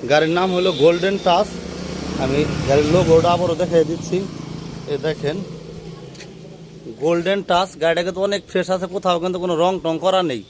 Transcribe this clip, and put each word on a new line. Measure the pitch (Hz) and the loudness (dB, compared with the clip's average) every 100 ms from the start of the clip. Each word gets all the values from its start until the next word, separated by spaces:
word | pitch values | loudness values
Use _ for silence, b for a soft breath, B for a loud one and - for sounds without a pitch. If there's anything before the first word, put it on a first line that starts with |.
| 120 | 4
গাড়ির | 147 160 170 | 4 4 2
নাম | 190 180 | 0 2
হলো | 185 151 | 0 4
গোল্ডেন | 151 170 185 196 190 | 4 6 2 0 4
টাচ। | 175 208 - - - - - - - | 4 2 -4 -10 -10 -10 -8 -6 -4
আমি | 131 143 151 - - | 0 0 0 -2 2
গাড়ির | 139 147 170 | 4 4 4
লোগোটা | 180 165 170 175 | 6 6 6 2
আবারও | 175 160 | 0 0
দেখিয়ে | 175 170 156 | 2 2 2
দিচ্ছি, | 165 - 180 196 - - - - - - | -2 -4 -4 -4 -10 -12 -12 -12 -14 -8
এই | 143 147 | -4 -4
দেখেন, | 147 143 175 196 - - - - - - - - - - - - - - 110 | -2 -4 -4 -8 -12 -14 -16 -14 -16 -16 -18 -18 -18 -20 -20 -20 -18 -16 -4
গোল্ডেন | 143 170 170 196 180 | 0 2 2 -2 2
টাচ। | 175 190 156 | 2 2 0
গাড়িটা | 160 165 175 | 0 2 -2
কিন্তু | 180 196 | -2 -2
অনেক | 202 - | -2 -2
ফ্রেশ | 185 175 185 | -4 0 -2
আছে, | 180 190 | -2 -4
কোথাও | 190 175 | 0 0
কিন্তু | 180 180 | 0 -2
কোনো | 180 165 | -2 2
রং | 175 190 156 | 2 2 -2
টং | 160 175 | 0 2
করা | 190 175 | 2 0
নেই | 120 95 | -4 -8